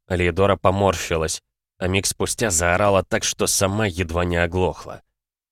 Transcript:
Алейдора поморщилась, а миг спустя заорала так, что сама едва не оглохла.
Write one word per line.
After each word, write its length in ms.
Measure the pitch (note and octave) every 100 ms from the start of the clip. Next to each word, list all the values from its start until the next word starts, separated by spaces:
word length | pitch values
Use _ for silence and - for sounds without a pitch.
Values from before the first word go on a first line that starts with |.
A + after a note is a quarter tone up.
| -
Алейдора 480 | F2+ F2 E2 G2 F#2
поморщилась, 880 | G2 F#2+ G2 F2 - E2 D#2 - - _ _ -
а 100 | F#2
миг 200 | G2 -
спустя 420 | - F#2+ - A2+
заорала 540 | F2 F2 F2+ G#2 G2
так, 200 | - A2
что 220 | - - G#2
сама 400 | - G2 G2+ G#2+
едва 400 | E2+ E2 E2+ F2
не 120 | F2
оглохла. 680 | F2 F2+ F2 - - - _ _ _ _ _